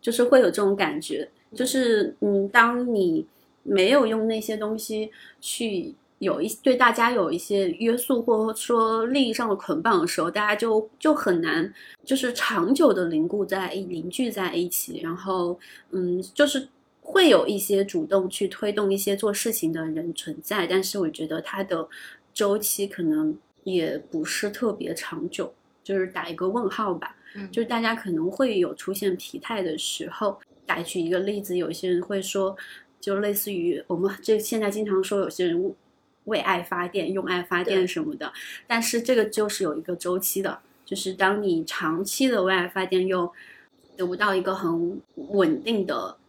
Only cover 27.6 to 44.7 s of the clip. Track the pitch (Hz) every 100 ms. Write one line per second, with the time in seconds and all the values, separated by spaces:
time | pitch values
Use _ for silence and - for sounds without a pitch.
27.6 | 233 233 226 226 196 160 170 - 262 208
28.6 | 170 151 - 196 202 185 - - - 220
29.6 | 180 156 - - 165 - 214 196 _ _
30.6 | - 165 170 185 165 180 196 208 196 180
31.6 | 160 165 185 180 180 202 185 202 190 196
32.6 | - - _ _ - 196 208 202 208 190
33.6 | 170 147 - 170 190 202 - 214 214 226
34.6 | 208 202 208 190 190 202 190 - 180 170
35.6 | 190 - _ _ _ _ - 214 143 180
36.6 | 175 180 180 196 160 190 185 180 175 175
37.6 | 180 190 180 175 156 147 147 - - -
38.6 | _ 233 226 233 233 247 214 214 208 208
39.6 | 185 151 160 175 175 180 - - 190 -
40.6 | _ _ - 190 190 185 190 208 202 165
41.6 | 156 - 156 165 196 - 262 226 185 185
42.6 | 180 196 185 185 185 185 175 - - -
43.6 | _ _ _ - 180 180 208 190 185 190
44.6 | 180